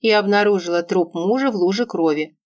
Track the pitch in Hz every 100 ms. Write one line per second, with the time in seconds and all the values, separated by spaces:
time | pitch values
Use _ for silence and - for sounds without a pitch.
0 | 220 208 202 202 208 202 175 175 170 190
1 | 170 - 175 247 269 214 175 196 233 180
2 | 165 151 156 _